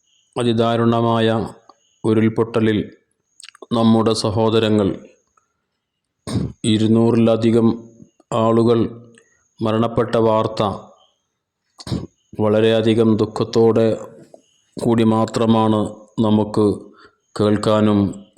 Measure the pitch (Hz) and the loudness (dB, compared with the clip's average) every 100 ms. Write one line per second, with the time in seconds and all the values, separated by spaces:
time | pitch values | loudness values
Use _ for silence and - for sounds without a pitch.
0 | _ _ _ - 120 113 113 117 117 117 | _ _ _ -4 -2 0 0 2 2 2
1 | 117 113 110 110 92 - _ _ _ _ | 2 2 0 0 -6 -12 _ _ _ _
2 | 107 110 110 113 113 117 110 104 80 - | -2 2 2 0 -2 -2 0 -2 -4 -14
3 | _ _ _ _ - _ - 117 113 113 | _ _ _ _ -20 _ -6 0 2 4
4 | 110 110 113 104 113 110 110 107 98 - | 2 0 -2 -2 0 0 2 0 0 -4
5 | - _ _ _ _ _ _ _ _ _ | -14 _ _ _ _ _ _ _ _ _
6 | _ _ - - - - 113 107 110 113 | _ _ -8 -6 -6 -6 -2 0 2 2
7 | 113 117 113 113 113 113 113 117 - - | 2 2 2 2 2 2 2 -2 -10 -20
8 | - _ - 120 113 113 113 117 107 - | -20 _ -6 -2 2 2 2 0 -2 -8
9 | - - _ _ _ - 113 110 117 117 | -20 -20 _ _ _ -8 -2 -2 -2 -4
10 | 110 117 113 110 110 - 107 - - _ | -2 0 2 2 -2 -2 -4 -6 -14 _
11 | _ _ _ _ _ _ _ - - - | _ _ _ _ _ _ _ -20 -10 -10
12 | - _ _ - 107 107 110 113 113 113 | -10 _ _ -4 -2 2 2 2 2 2
13 | 110 107 110 - 110 117 113 110 113 107 | 2 0 -2 -4 -2 2 2 2 0 -2
14 | - - - - _ _ _ - 120 113 | -10 -20 -20 -20 _ _ _ -4 0 2
15 | 110 110 110 110 113 113 110 107 107 - | 2 2 0 0 0 2 2 0 -4 -10
16 | - - 110 107 104 110 104 90 - - | -12 -4 0 0 0 0 0 -2 -10 -20
17 | - _ _ - 104 104 110 107 107 101 | -20 _ _ -4 -2 0 0 0 2 0
18 | 98 90 - | -2 -6 -16